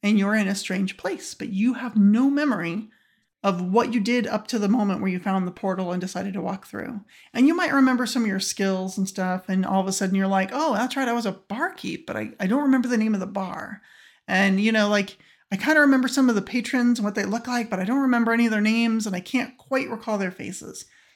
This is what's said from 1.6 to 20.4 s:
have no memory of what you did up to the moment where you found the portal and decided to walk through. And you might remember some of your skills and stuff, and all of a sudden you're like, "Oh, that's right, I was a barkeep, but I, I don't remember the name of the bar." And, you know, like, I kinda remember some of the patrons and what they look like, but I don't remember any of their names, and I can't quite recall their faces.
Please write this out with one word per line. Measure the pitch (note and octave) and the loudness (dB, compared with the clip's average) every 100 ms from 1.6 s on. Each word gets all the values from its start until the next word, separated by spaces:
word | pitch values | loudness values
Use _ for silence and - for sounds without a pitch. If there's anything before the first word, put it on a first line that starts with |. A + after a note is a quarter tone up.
| A#3 | 0
have | B3 B3 G#3 | 0 -2 4
no | G3+ A3 C4+ | 6 6 4
memory | C#4 D4 G#3 E3+ F3 G#3+ _ _ _ _ _ | 4 0 0 -2 -6 -8 _ _ _ _ _
of | G3 F3 | -2 -2
what | F3+ G3+ - | 0 0 0
you | A#3 | -2
did | G3+ B3 G#3 | 0 0 0
up | G#3+ - | -4 -4
to | A#3 | -2
the | G3+ | 0
moment | A#3+ G#3 F#3 | 2 0 -2
where | F#3+ | -2
you | F3+ | -4
found | G3 F#3+ F3+ | -2 -2 -2
the | |
portal | F3+ G3 F#3 F3+ | -4 -4 -4 -4
and | F3+ | -4
decided | F#3 F3+ G3 | -6 -6 -6
to | G3 | -6
walk | F#3 F#3+ - | -6 -8 -10
through. | - - G#3 - - - | -12 -10 -12 -14 -20 -10
And | - C4+ | 4 4
you | E4+ | 4
might | F4 | 2
remember | C#4 C4 B3 A#3+ | 4 4 4 0
some | C4 | 0
of | A3 | 0
your | F#3+ | 0
skills | - - G3 F#3+ F#3 F#3 | -4 -2 0 0 -4 -4
and | F#3+ | -4
stuff, | - F#3 F#3 - | -2 -2 -2 -2
and | F#3+ F#3+ | -2 2
all | F#3+ | 0
of | F#3+ | 0
a | |
sudden | F#3+ F#3+ F#3+ | -2 0 0
you're | F#3+ | 2
like, | F#3+ F#3+ | 0 0
"Oh, | B3+ D#4 | -2 0
that's | G#3 B3 C4+ | 0 -2 -2
right, | C4 | -2
I | |
was | A#3 G#3+ | 0 -2
a | |
barkeep, | - _ G#3+ F4 F#4 - - - | -6 _ -4 -4 -4 -8 -8 -8
but | - | -8
I, | G#2+ - | -8 -4
I | F#3 | 0
don't | B3+ | 2
remember | C#4+ C4 A#3+ | 4 4 2
the | A#3+ | 0
name | A3 | 0
of | G#3 | 0
the | F#3+ | -2
bar." | G3+ F#3 - - G3+ _ - - _ - | -6 -6 -8 -12 -14 _ -20 -20 _ -2
And, | F#3 G3 F#3+ | 2 2 2
you | G#3+ | 2
know, | A3 G#3 | 2 2
like, | G#3 G3 - _ _ _ | 2 -2 -8 _ _ _
I | G3 | -4
kinda | C4+ D#4 | 2 4
remember | C#4+ C4+ B3+ | 6 4 2
some | C4 B3+ | 2 4
of | G#3+ | 2
the | |
patrons | G3 B3 - B3+ A#3+ A#3+ | 0 -4 -2 0 2 2
and | G#3 | 0
what | G#3 | -2
they | |
look | G3 A3+ A#3 | -2 -4 -4
like, | B3 A#3 | -4 -2
but | F#3 | -4
I | F#3 | 0
don't | C4+ | 0
remember | C4+ A#3+ A3+ | 2 2 2
any | A#3 A#3 | 4 2
of | |
their | G#3+ | 2
names, | G#3+ A3+ A#3 A3 G#3+ | 2 2 2 0 -2
and | F3+ | -6
I | |
can't | - B3+ B3 - | -2 -4 -4 -12
quite | - C4 - | -4 -4 -2
recall | A3 - G#3 | -8 -4 -2
their | F#3+ | -4
faces. | F#3 | -6